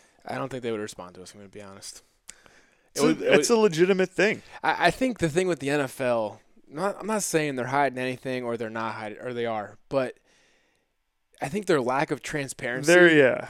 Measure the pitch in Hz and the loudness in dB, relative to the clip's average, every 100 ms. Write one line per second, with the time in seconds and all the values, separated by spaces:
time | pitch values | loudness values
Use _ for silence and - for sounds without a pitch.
0 | _ _ - 135 131 131 120 107 104 - | _ _ -10 -8 -8 -8 -6 -6 -6 -12
1 | 90 92 90 104 101 104 101 98 - - | -16 -18 -20 -20 -20 -18 -18 -18 -18 -20
2 | _ _ - - _ _ _ _ _ 143 | _ _ -20 -20 _ _ _ _ _ 0
3 | 147 - - 185 147 226 214 160 185 190 | 2 2 4 4 4 4 4 4 2 2
4 | 185 - 202 - - - 156 147 170 - | 0 0 0 0 -10 -6 -2 2 2 2
5 | 262 220 165 151 185 165 139 147 135 - | -2 -2 -2 0 -2 -2 -2 -2 -2 -2
6 | 127 117 107 107 _ _ - 143 185 - | -2 0 -2 -6 _ _ -16 -6 -6 -6
7 | 190 214 - 160 151 131 120 139 139 127 | -4 -4 -2 -2 -2 -4 -2 0 0 0
8 | 127 127 131 127 123 117 110 113 113 107 | -6 -6 -6 -6 -4 -6 -6 -6 -6 -6
9 | 107 104 123 120 117 110 101 - _ 135 | -10 -10 -8 -6 -4 -4 -8 -14 _ -2
10 | 127 - _ _ _ _ _ _ _ _ | -2 -6 _ _ _ _ _ _ _ _
11 | _ _ _ _ 139 190 196 151 120 135 | _ _ _ _ -8 -4 0 0 0 -2
12 | 156 135 - 151 135 - 127 127 143 180 | -2 -6 -6 -8 -8 -8 -8 -2 4 8
13 | 175 156 127 120 | 10 8 6 4